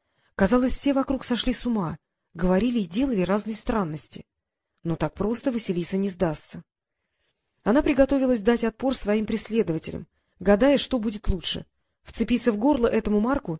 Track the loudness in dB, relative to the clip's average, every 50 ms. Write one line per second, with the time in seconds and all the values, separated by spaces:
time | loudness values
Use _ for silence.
0 | _ _ _ _ _ _ _ 0 2 4 4 2 2 2 0 0 0 0 2 2
1 | 0 0 -4 -4 -2 -4 -4 -2 -2 -2 -2 -2 -2 -2 -2 -2 -2 -4 -6 -10
2 | _ _ _ _ _ _ _ -2 0 2 2 2 2 2 0 0 -2 -2 -2 -2
3 | 0 0 0 0 2 2 0 -2 -2 -4 -6 -4 -4 -2 -2 -2 -2 -2 -6 -8
4 | -10 -10 -12 -14 -16 _ _ _ _ _ _ _ _ _ _ _ -6 -4 -2 -2
5 | -2 -4 -2 -4 -4 -2 -2 -2 -2 -2 -2 -2 -2 -2 -2 -2 -2 -2 -2 -2
6 | -2 -2 -2 -2 -2 -2 -2 -4 -6 -8 -10 -12 -14 _ _ _ _ _ _ _
7 | _ _ _ _ _ _ _ _ _ _ _ _ _ 2 2 4 4 4 4 4
8 | 4 4 4 2 2 2 0 2 2 2 2 2 0 -4 -4 -2 -2 -2 -2 -2
9 | 0 0 0 0 0 -2 -4 -4 -4 -2 0 0 0 0 -2 -4 -6 -8 -10 -10
10 | -12 -14 _ _ _ _ _ _ 2 4 4 6 6 4 4 4 2 0 -2 -2
11 | -2 -4 -6 -2 0 0 0 0 -2 -4 -4 -4 -8 -14 _ _ _ _ _ _
12 | _ -10 -4 -4 0 0 0 2 2 0 0 2 2 2 4 4 2 2 2 0
13 | 0 0 0 2 2 0 0 -2 -4 -6 -8